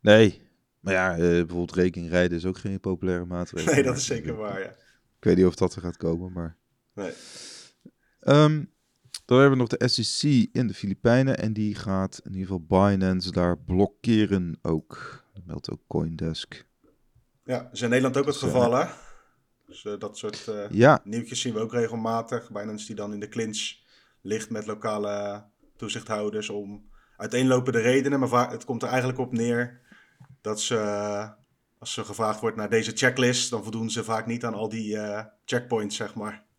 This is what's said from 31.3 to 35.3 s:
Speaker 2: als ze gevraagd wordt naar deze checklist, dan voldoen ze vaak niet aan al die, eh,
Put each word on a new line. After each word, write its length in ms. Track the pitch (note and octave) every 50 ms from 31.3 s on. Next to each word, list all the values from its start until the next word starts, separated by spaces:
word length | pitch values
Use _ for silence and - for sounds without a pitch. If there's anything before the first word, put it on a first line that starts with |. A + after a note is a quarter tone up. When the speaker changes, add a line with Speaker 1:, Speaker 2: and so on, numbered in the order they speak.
| G#2+ _ _ _ _ _ _ _ _ _
Speaker 2:
als 140 | - -
ze 120 | - - G#2+
gevraagd 360 | - G2+ - A2+ G#2+ G#2 G#2+
wordt 160 | - A2+ G#2+
naar 140 | G#2+ G#2 G#2
deze 220 | A2+ A2+ A2 A#2 A2
checklist, 560 | - C3+ B2+ B2 B2+ B2+ A#2+ B2 B2 - -
dan 120 | A#2+ A2
voldoen 280 | G2+ A2+ A2 A2+ A2+ A2+
ze 140 | A2 A#2+ G#2
vaak 220 | A2 A2+ A2 A2
niet 180 | A2+ A#2 A#2+ A#2
aan 100 | A#2 A2
al 140 | G2+ A2 G#2+
die, 280 | A2 A2+ A2 G#2 G#2+ A2
eh, 260 | G#2+ G#2 G#2 G#2+ A2 A2